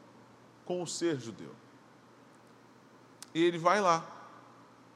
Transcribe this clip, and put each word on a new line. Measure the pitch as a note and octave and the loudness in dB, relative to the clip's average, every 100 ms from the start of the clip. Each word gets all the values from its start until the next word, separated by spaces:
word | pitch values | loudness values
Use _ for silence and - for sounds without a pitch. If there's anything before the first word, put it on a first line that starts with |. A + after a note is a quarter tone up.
| - - - - - - - | -20 -20 -20 -20 -20 -16 -8
com | F3+ | -6
o | E3+ | -6
ser | - E3+ C#3+ | -2 -2 -2
judeu. | A#2 F#2 D#2+ - - - - - - - - - - - - - - - - - - | -6 -12 -14 -18 -20 -20 -20 -20 -20 -20 -20 -20 -20 -20 -20 -20 -20 -20 -20 -20 -8
E | D#3+ | 2
ele | E3+ E3+ | 2 4
vai | E3+ G3 | 2 4
lá. | F#3+ E3 D#3+ - - - - - - - - | 4 2 0 -14 -20 -20 -20 -20 -20 -20 -20